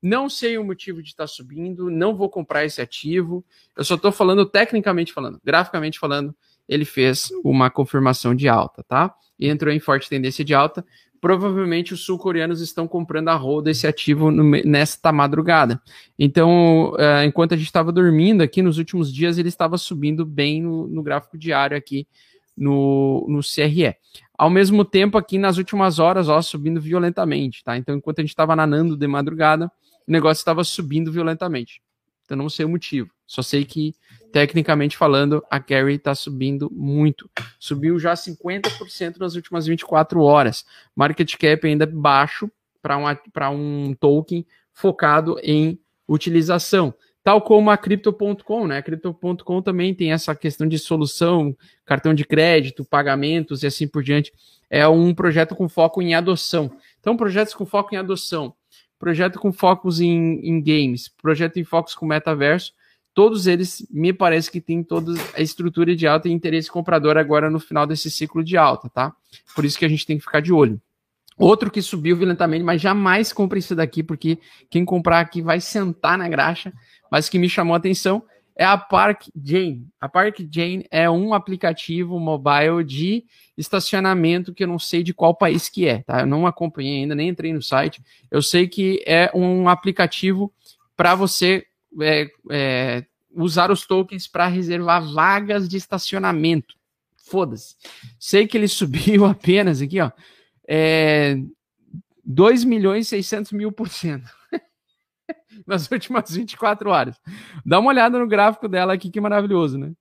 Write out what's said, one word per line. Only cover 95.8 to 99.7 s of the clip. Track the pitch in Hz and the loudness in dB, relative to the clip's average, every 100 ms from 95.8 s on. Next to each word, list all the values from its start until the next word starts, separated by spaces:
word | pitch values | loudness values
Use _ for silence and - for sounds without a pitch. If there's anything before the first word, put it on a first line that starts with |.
| - 190 - 190 190 170 156 165 - _ _ _ _ _ | -6 -8 -6 -4 -2 0 2 0 -2 _ _ _ _ _
Foda-se. | _ 190 165 113 - _ - - 123 _ | _ -4 -4 -6 -16 _ -20 -20 -20 _
Sei | - 196 214 | 0 2 2
que | 233 | 2
ele | 208 | -2
<laughs> | |
subiu | - 170 135 - 208 202 | -2 -4 0 4 6 6
apenas | 202 - 190 190 | 2 2 2 2